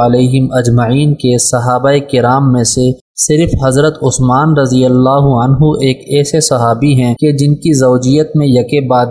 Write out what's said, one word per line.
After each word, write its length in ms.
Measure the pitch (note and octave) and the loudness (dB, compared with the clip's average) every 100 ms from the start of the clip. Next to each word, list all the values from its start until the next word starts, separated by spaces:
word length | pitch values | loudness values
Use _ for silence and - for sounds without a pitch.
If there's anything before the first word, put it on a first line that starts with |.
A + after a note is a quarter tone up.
| A#2+ | 2
علیہم 420 | B2 B2+ C3+ C3 | 2 2 0 0
اجمعین 600 | B2+ A#2+ A#2+ A#2 C3+ D3 | -2 0 0 0 0 0
کے 240 | C#3+ B2+ A#2+ | -2 -2 -2
صحابہ 540 | - B2 B2 B2+ C#3 C#3+ C#3+ | -2 -2 -2 0 0 0 -2
کرام 400 | E3 A#2+ C3+ C3+ | 0 0 2 2
میں 120 | B2 | 0
سے 280 | A2+ C3 B2+ B2+ _ - | 0 0 -2 -2 _ -6
صرف 340 | - D3+ E3 - C3+ | -2 0 0 -2 0
حضرت 320 | C3 D3+ D#3 | 0 0 -2
عثمان 540 | - - B2+ C3 D#3 D3 | -4 -2 0 0 2 0
رضی 280 | B2+ B2+ | 0 2
اللہ 600 | B2+ B2+ C3 C#3 C#3 A#2+ | 2 2 2 2 0 0
عنہ 100 | B2 | 0
ایک 640 | C3+ D3+ D3+ C3+ B2+ - C#3+ | 0 0 0 -2 -4 -4 -2
ایسے 220 | C#3+ D#3+ | 0 -2
صحابی 600 | - B2+ A#2 A2+ C#3+ C3 | 0 0 0 0 0 2
ہیں 120 | B2 | 0
کہ 180 | - D3+ | 0 0
جن 220 | C#3 D3 | 0 0
کی 240 | D3 E3+ C#3 | 0 0 2
زوجیت 580 | B2+ B2+ B2+ D3 D3+ D3+ | 2 2 2 0 0 0
میں 100 | C#3+ | 0
یکے 420 | B2 A2+ D3 C3 | 0 0 -2 0
بعد 180 | B2 A#2+ | 0 0